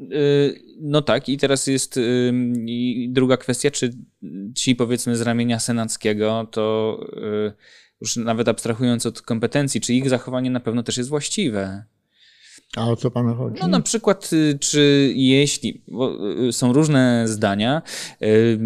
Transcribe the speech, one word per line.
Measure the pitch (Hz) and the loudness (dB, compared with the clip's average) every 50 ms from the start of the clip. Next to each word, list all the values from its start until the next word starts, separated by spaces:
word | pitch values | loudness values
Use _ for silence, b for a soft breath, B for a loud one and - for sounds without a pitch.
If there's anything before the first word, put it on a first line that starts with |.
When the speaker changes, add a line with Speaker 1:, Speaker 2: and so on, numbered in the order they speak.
Speaker 1:
Y, | - - - 151 143 143 143 143 143 135 - - - - - - | -12 -6 -2 2 2 4 4 4 4 2 0 -4 -12 -20 -18 -10
no | 156 147 147 151 | -4 0 0 0
tak, | 147 - 110 131 - 123 | 2 2 2 2 2 -2
i | 139 | -2
teraz | 139 - 135 139 127 - | 0 2 2 2 2 0
jest, | 139 135 127 - - - | 0 0 0 -2 -2 -2
ym, | 135 117 117 123 123 123 123 123 123 123 120 123 120 113 | 0 0 2 2 2 2 2 2 0 0 -2 -2 -4 -4
i | 117 120 120 123 123 113 123 120 123 | -4 -4 -2 -2 -2 -2 -2 -4 -2
druga | 127 131 131 127 131 | 2 2 4 4 2
kwestia, | 123 - - 120 - - 143 | 0 0 -2 -4 0 0 -2
czy | - - 135 120 123 123 - _ _ - 101 76 78 98 98 110 123 | -2 -2 -4 -4 -4 -6 -18 _ _ -20 -18 -14 -12 -12 -12 -10 -6
ci, | - - 131 123 | -4 0 0 2
powiedzmy, | 123 123 113 123 120 - 123 117 | 2 0 -2 -2 -2 -2 -2 -2
z | 117 | 0
ramienia | 117 120 117 120 120 120 117 113 | 0 0 0 0 0 0 -2 -2
senackiego, | - - 117 117 113 110 - - - 107 104 104 107 110 113 113 113 110 | -2 -2 -2 -2 -2 -4 -4 -2 0 0 0 2 0 0 0 -2 -4 -6
to, | - 113 107 110 110 110 110 110 - - - - - - - 107 107 104 107 | -4 -2 0 0 0 0 0 -2 -4 -6 -8 -12 -12 -10 -8 -6 -4 -4 -4
y, | 104 104 b b b b b b b b b | -4 -6 b b b b b b b b b
już | - - - | -8 -8 -6
nawet | 120 113 117 113 113 117 | -4 -4 -4 -2 -2 0
abstrahując | 117 110 - - 117 113 110 131 123 120 113 - | 0 -2 -2 -2 -4 -4 -2 0 0 0 0 -2
od | 117 - - | -4 -6 -8
kompetencji, | - - 120 113 120 113 - 147 143 139 - 113 | -6 -6 -4 -2 -2 -2 -2 -2 -2 -2 -2 -4
czy | - - 120 | -2 0 0
ich | 127 135 135 | 0 2 0
zachowanie | 127 120 - 127 127 127 127 127 | -2 -2 -2 -4 -6 -4 -4 -2
na | 127 123 | -4 -4
pewno | - 113 113 120 113 | -4 -4 -4 -4 -4
też | - - | -4 -4
jest | 123 123 135 | -4 -4 -4
właściwe? | 151 147 143 - - 214 196 127 107 101 95 95 95 101 110 _ _ _ _ b b b b b b b b b b b b b - | -4 -6 -6 -4 -4 -2 -2 -2 -2 -2 -4 -6 -6 -10 -14 _ _ _ _ b b b b b b b b b b b b b -6
Speaker 2:
A | - 113 117 | -4 -2 -2
o | 117 | 0
co | - - 127 | 0 -2 -2
panu | - 120 123 117 117 | -2 0 0 0 -2
chodzi? | 120 127 120 110 - | -2 -4 -6 -6 -4
Speaker 1:
No, | - | -2
na | 175 185 - | 0 0 0
przykład, | - - - 220 - 214 196 - - - 175 | 0 -2 -2 -2 0 0 0 0 -2 -2 0
y, | 160 156 151 143 139 | 2 2 2 0 0
czy | - - - 147 143 143 143 139 139 131 95 | -2 0 2 4 6 6 6 6 4 4 2
jeśli, | 127 131 127 135 139 147 143 - - - 107 - - - | 4 4 6 6 6 4 4 0 -4 -6 -6 -6 -8 -12
bo, | - - 110 131 107 71 - 98 101 78 82 127 | -10 -4 -4 -2 -2 -2 -4 -4 -4 -2 0 0
y, | 120 120 | 0 0
są | - 127 123 123 | 2 2 4 4
różne | 151 160 151 147 131 127 123 120 117 117 | 4 4 4 4 4 4 4 2 2 0
zdania, | 110 110 104 110 101 98 104 107 123 143 165 - B B B B B B B | 0 0 0 0 0 2 2 0 0 0 -2 -4 B B B B B B B
y, | - 107 110 110 113 117 113 110 113 | 2 4 6 6 6 4 4 2 0